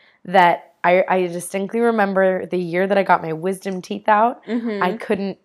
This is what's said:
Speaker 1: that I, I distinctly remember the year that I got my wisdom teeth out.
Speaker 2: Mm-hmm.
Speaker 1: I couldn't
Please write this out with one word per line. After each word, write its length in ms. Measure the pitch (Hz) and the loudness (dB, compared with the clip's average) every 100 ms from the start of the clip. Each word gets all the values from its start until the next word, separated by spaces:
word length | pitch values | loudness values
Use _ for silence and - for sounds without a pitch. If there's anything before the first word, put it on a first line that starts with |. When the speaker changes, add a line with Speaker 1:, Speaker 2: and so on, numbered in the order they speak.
| _ _ - | _ _ 0
Speaker 1:
that 480 | 185 175 - - _ | 4 4 2 -6 _
I, 220 | 175 185 - | 2 2 2
I 200 | 185 180 | 0 -2
distinctly 520 | 170 - 196 196 226 | -6 -8 -6 -4 0
remember 640 | 233 226 196 190 190 185 190 | 0 2 0 2 2 0 -4
the 140 | 185 | -4
year 260 | 175 175 190 | -2 -2 0
that 120 | 196 | 2
I 60 | |
got 180 | 190 175 | 2 2
my 100 | 165 | 0
wisdom 500 | 160 180 190 196 185 | -4 -4 -4 -6 -8
teeth 280 | - 202 208 | -8 -6 2
out. 340 | 208 233 269 - | 4 2 0 -8
Speaker 2:
Mm-hmm. 380 | 233 226 202 | -6 -4 -2
Speaker 1:
I 140 | 180 220 | -2 -4
couldn't 420 | - 208 196 - | -4 -4 -4 -8